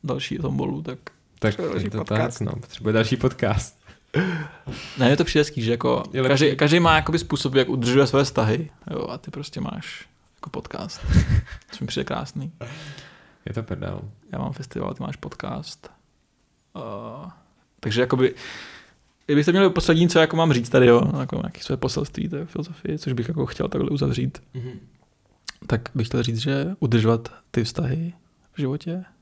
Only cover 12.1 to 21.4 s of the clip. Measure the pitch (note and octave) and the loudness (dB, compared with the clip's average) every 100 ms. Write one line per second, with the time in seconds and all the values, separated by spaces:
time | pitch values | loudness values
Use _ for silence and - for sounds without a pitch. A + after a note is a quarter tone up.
12.1 | - C#3 - C#3+ - A#2+ D3+ - C#3+ - | -4 -6 -8 -10 -10 -14 -12 -14 -16 -20
13.1 | - _ _ - G#2 A2 F#2+ F#2 F#2+ G2+ | -20 _ _ -10 -8 -8 -8 -6 -8 -12
14.1 | - _ - C3 - C3+ - - C3+ - | -16 _ -8 -6 -8 -10 -8 -8 -8 -10
15.1 | - - - - - D3+ - - _ _ | -10 -12 -12 -10 -10 -12 -16 -20 _ _
16.1 | _ _ _ _ _ _ F3 A#2+ G2+ A2+ | _ _ _ _ _ _ -14 -12 -12 -12
17.1 | A#2+ F3+ - _ _ _ _ - A2 B2 | -14 -16 -18 _ _ _ _ -2 2 2
18.1 | B2+ B2+ - - - - - - _ _ | 4 4 2 -14 -14 -16 -20 -20 _ _
19.1 | _ - D3 D3 F3+ F#3+ F3+ - E3 F3 | _ 0 2 4 6 6 4 4 6 6
20.1 | E3+ D#3+ D#3+ E3 C3 A#2 C3+ B2 A#2+ C#3+ | 6 4 4 4 4 4 6 8 8 6
21.1 | D3 C3 - | 0 -4 -4